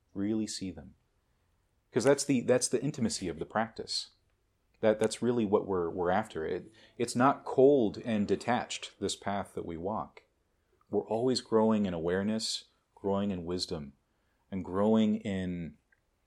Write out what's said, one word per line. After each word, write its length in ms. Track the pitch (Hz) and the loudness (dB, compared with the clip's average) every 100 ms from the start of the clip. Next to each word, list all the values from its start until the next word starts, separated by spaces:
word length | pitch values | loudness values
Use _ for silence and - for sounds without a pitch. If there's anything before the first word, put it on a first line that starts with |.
| _ | _
really 320 | 101 101 110 107 | -4 -2 -2 -2
see 240 | - 95 | -6 -10
them. 220 | 85 98 - _ _ _ _ _ _ _ _ _ | -10 -16 -20 _ _ _ _ _ _ _ _ _
'Cause 100 | 131 | 0
that's 220 | 117 139 - | 4 2 2
the, 160 | 131 | 0
that's 260 | 107 127 - | 4 2 2
the 160 | 127 | -2
intimacy 460 | 139 151 110 - 92 | -2 -2 -2 -2 -4
of 100 | 78 | -6
the 60 | 85 | -4
practice. 640 | 104 113 - - - - _ _ _ _ _ _ - | -2 -2 -6 -8 -8 -8 _ _ _ _ _ _ -2
That, 180 | 113 107 | 2 2
that's 220 | 110 - | 0 0
really 240 | 117 120 107 | -2 0 4
what 200 | 101 92 | 2 2
we're, 240 | 95 85 | -2 -2
we're 220 | 92 104 | 0 0
after. 340 | 95 110 80 80 | 0 -2 -6 -6
It, 280 | 95 - - - - | -6 -8 -20 -14 -6
it's 180 | 120 123 | -4 2
not 300 | 131 - - | 2 2 -2
cold 560 | - 135 143 107 - | 6 6 8 2 -2
and 240 | 123 110 98 | -2 0 0
detached, 640 | 98 - 120 - - - - | 0 0 -2 -2 -10 -12 -8
this 160 | 98 - | -6 -6
path 360 | - 101 95 - | -6 -6 -6 -10
that 100 | 87 | -8
we 120 | 80 | -6
walk. 460 | 90 104 71 - _ _ _ _ _ _ - | -6 -6 -8 -14 _ _ _ _ _ _ -4
We're 160 | 101 - | -2 0
always 320 | 110 127 120 | 0 0 0
growing 460 | - 113 110 107 101 | 2 4 4 4 0
in 80 | |
awareness, 720 | 87 82 92 101 110 - - - _ _ | -2 0 0 0 -2 -4 -8 -10 _ _
growing 360 | - 98 98 101 | -6 -2 0 0
in 160 | 90 82 | -4 -4
wisdom, 480 | 90 - 85 69 - _ _ _ _ - | -4 -4 -6 -8 -16 _ _ _ _ -10
and 140 | 98 90 | -8 -4
growing 520 | 92 104 110 107 107 | 2 4 4 4 0
in, 560 | 110 95 92 87 80 - _ _ _ _ | -2 -4 -4 -6 -8 -12 _ _ _ _